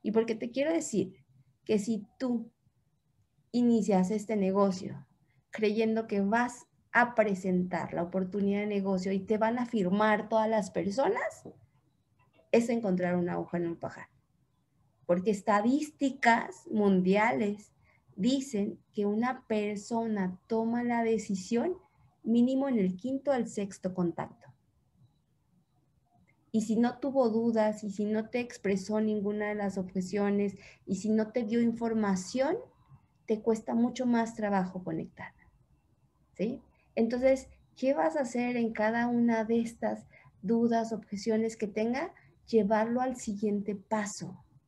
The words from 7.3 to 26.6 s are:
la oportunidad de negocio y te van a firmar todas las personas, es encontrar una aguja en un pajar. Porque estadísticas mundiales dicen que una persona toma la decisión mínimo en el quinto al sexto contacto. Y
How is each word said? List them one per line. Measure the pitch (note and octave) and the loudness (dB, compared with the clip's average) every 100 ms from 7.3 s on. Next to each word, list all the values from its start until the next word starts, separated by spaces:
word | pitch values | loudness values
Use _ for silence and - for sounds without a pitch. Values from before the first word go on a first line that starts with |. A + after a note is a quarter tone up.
| F#3 F#3+ F3+ F3+ E3+ - | 0 0 0 0 -4 -4
la | D#3+ | -4
oportunidad | F3 F#3+ F#3 G3+ G3 G3+ | -4 -4 -4 -2 0 0
de | G#3 | 0
negocio | G3+ G3 F#3+ F#3+ | -2 0 -2 0
y | G3 | -4
te | F#3+ G#3+ | 0 0
van | A3 A#3+ | 2 0
a | A#3+ | -2
firmar | A3+ F3+ G3+ G#3+ G#3 G#3+ | 0 0 2 4 2 2
todas | A3 A3 | 0 2
las | A3 F#3+ | 0 0
personas, | F#3 F3 G3+ D#4+ A#4+ D#5+ - - - _ _ _ _ _ _ _ _ _ | -4 -2 0 0 0 -4 -8 -20 -20 _ _ _ _ _ _ _ _ _
es | A3+ A#3 | 2 2
encontrar | A#3 A3 F3+ F3+ F3+ | -2 0 0 0 0
una | F3 | -2
aguja | F3 E3 F3 | -4 -4 -4
en | E3+ | -4
un | |
pajar. | E3+ E3 - - _ _ _ _ _ _ _ _ _ | -6 -10 -12 -20 _ _ _ _ _ _ _ _ _
Porque | - F3 F#3+ | 0 0 2
estadísticas | G3 - G#3 A3+ C#4+ D4+ _ C#4 - A#3 A#3 - - - | -2 2 2 4 2 -2 _ -2 2 2 2 0 -12 -6
mundiales | G#3+ G3+ F#3 F#3 G3 A3 C4 G#3 G#3 - _ _ _ _ | 2 4 4 4 4 2 2 -2 -4 -14 _ _ _ _
dicen | - A3+ C4+ C4+ G#3 G#3 - _ | -2 0 0 -2 -4 -4 -6 _
que | - G3+ | -4 -2
una | G#3+ B3 B3+ _ | 0 -2 -4 _
persona | G#3+ G#3 G#3 - A3+ A3+ G#3 F#3 F3+ _ | -2 -2 -6 -4 -4 -2 0 -2 -4 _
toma | A3+ A3+ A#3 | -2 0 0
la | A#3+ A#3 | 0 0
decisión | A3+ A3 G#3+ F#3 - A#3 E4 F4+ _ _ _ _ | 2 0 0 -6 0 0 0 -4 _ _ _ _
mínimo | - A#3 B3 C4 C#4 | 2 4 4 2 0
en | A#3 | 2
el | F#3 | 0
quinto | F#3 B3+ C4+ C#4 | -2 -6 -4 0
al | C4 A3+ | 0 -2
sexto | - G3 - F#3 | -6 -8 -6 -6
contacto. | F3+ F3 E3 D3+ - - _ _ _ _ _ _ _ _ _ _ _ _ _ _ _ _ _ _ _ _ | -2 -2 -2 -10 -12 -20 _ _ _ _ _ _ _ _ _ _ _ _ _ _ _ _ _ _ _ _
Y | A3 | -4